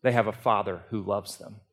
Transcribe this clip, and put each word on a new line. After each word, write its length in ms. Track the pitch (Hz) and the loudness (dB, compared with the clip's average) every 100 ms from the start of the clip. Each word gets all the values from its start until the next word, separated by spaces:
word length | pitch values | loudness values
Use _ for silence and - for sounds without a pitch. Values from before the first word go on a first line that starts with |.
They 80 | 127 | 4
have 160 | 120 107 | 4 2
a 60 | |
father 500 | 104 127 104 98 90 - | 0 2 2 0 -6 -6
who 100 | 110 | -8
loves 360 | 98 101 101 - | -2 -4 -4 -16
them. 240 | - 107 _ | -16 -20 _